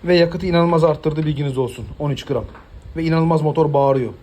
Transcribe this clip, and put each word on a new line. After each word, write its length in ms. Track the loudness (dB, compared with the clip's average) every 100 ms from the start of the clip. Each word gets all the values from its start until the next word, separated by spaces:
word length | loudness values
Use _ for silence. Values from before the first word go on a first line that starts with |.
Ve 120 | 2 2
yakıtı 300 | 2 0 0
inanılmaz 380 | 2 4 4
arttırdı, 420 | 2 2 -2 -2 -2
bilginiz 320 | -2 -2 -2
olsun. 260 | -4 -6 -14 -6
On 120 | -4
üç 140 | -4
gram. 200 | -4 -6 -6 -16 -20 -20 -14 -6
Ve 80 |
inanılmaz 380 | 0 0 2 2
motor 300 | 0 0 2
bağırıyor. 400 | 2 2 2 -2 -8